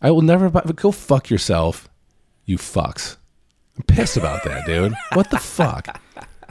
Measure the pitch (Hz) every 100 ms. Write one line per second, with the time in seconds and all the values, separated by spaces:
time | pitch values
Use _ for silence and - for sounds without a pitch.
0 | 131 165 160 175 190 170 160 160 202 202
1 | - 135 - 101 - 85 82 82 - _
2 | _ _ _ _ - 92 - - - -
3 | - - _ _ _ _ _ - - -
4 | 220 - 80 69 - 69 82 82 98 113
5 | 740 180 196 - - - 156 - - -
6 | _ - - - -